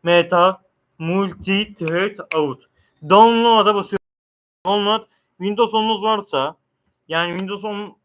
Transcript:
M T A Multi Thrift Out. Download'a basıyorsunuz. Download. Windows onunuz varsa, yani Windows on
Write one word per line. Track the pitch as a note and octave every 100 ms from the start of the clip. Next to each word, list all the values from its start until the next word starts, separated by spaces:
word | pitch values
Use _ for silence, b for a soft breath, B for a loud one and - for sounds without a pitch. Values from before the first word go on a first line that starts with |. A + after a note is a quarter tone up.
M | E3+ F3 E3+
T | F3+
A | F3+ F#3 _ _ _ _
Multi | E3 F#3 G3 E3 - G3 G#3 G#3
Thrift | D#3+ E3+ G3+ G3 - D#3+
Out. | D3 B2 _ _ _ _ D3+
Download'a | G3 A3+ A#3 A#3 A3+ G3+ G3+
basıyorsunuz. | F#3+ G3 _ _ _ _ _ _ F#3
Download. | G#3 G3+ A3 - _ _ _
Windows | F#3 G#3 A3+
onunuz | A3 A3 G#3+
varsa, | G#3+ G#3+ - C#3 C#3 D#3+ _ _ _ _ _
yani | D#3+ F3
Windows | F3 F#3+ G3+ G#3+
on | G#3 G#3 _